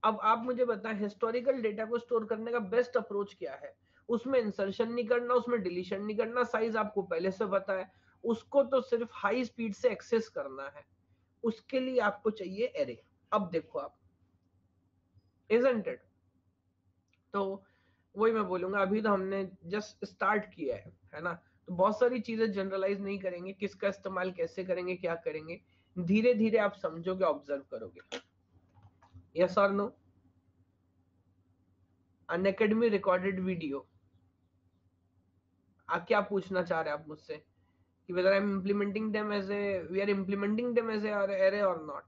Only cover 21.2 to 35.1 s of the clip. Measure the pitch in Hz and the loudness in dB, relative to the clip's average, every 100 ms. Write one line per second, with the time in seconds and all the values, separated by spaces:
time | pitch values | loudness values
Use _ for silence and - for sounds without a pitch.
21.2 | 175 170 _ _ - 180 190 208 247 247 | -8 -8 _ _ -10 2 2 4 2 2
22.2 | 214 226 226 196 190 190 190 202 196 196 | -4 0 0 0 -2 0 0 -2 -4 -4
23.2 | 190 175 185 196 202 - 202 190 196 190 | -4 -6 -10 -6 -8 -2 -4 -2 -6 -4
24.2 | 185 185 165 - 185 185 180 180 175 165 | -4 -2 -4 -4 -2 -2 -2 -2 -2 -2
25.2 | 165 156 156 170 _ _ _ - 175 208 | -4 -6 -10 -14 _ _ _ -6 2 4
26.2 | 226 226 220 220 208 202 170 160 170 185 | 6 6 6 4 2 0 -6 -4 -4 0
27.2 | 180 143 - 143 135 113 110 110 - - | 2 0 -2 -8 -6 -12 -12 -16 -12 -14
28.2 | - _ _ _ _ _ - _ _ - | -14 _ _ _ _ _ -20 _ _ -20
29.2 | - 156 180 180 196 202 208 - _ _ | -12 0 2 4 4 4 -2 -6 _ _
30.2 | _ _ _ _ _ _ _ _ _ _ | _ _ _ _ _ _ _ _ _ _
31.2 | _ _ _ _ _ _ _ _ _ _ | _ _ _ _ _ _ _ _ _ _
32.2 | - 170 196 190 220 220 233 208 190 180 | -6 0 0 4 2 4 4 2 2 2
33.2 | 190 190 185 175 160 135 - _ _ _ | 2 -2 -2 -2 -4 -6 -8 _ _ _
34.2 | _ _ _ _ _ _ _ _ _ | _ _ _ _ _ _ _ _ _